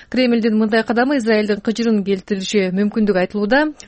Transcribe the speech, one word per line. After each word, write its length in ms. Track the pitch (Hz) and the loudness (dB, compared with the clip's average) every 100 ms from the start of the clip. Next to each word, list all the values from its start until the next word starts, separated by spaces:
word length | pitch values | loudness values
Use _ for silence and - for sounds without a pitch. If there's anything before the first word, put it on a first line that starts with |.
| - | -6
Кремлдин 480 | 240 254 233 226 214 | 0 2 2 2 2
мындай 280 | 220 226 | 2 0
кадамы 320 | 226 226 247 285 | 0 0 0 0
Израилдин 420 | 220 214 214 202 | 2 0 0 -2
кыжырын 460 | 233 214 233 214 | -2 -2 0 0
келтириши 680 | 190 190 - 196 185 214 185 | 0 -4 -4 -6 -2 -2 0
мүмкүндүгү 560 | 185 208 220 208 185 185 | 0 -2 0 0 0 0
айтылууда. 480 | 208 202 262 311 294 | -2 0 0 0 -4